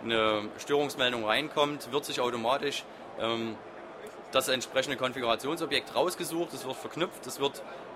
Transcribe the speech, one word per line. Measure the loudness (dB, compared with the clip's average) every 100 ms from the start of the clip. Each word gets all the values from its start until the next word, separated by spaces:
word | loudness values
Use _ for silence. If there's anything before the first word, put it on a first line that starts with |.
eine | 0 4 6 4 0 -6
Störungsmeldung | 2 2 2 2 2 2 4
reinkommt, | 2 2 2 2 2 -2
wird | -2 0
sich | 0
automatisch, | 2 2 2 2 0 -2 -6 -12 -12 -2
ähm, | 0 0 -2 -6 -12 -14 -14 -14 -14 -14 0
das | 2 2
entsprechende | 0 2 0 0 0
Konfigurationsobjekt | -2 0 2 2 0 -2 0 0 0
rausgesucht, | 2 2 0 -2 -2 -2
es | -4 -6
wird | -6
verknüpft, | -6 -2 -4 -4 -10
es | 0
wird, | 0 0 -8 -12 -8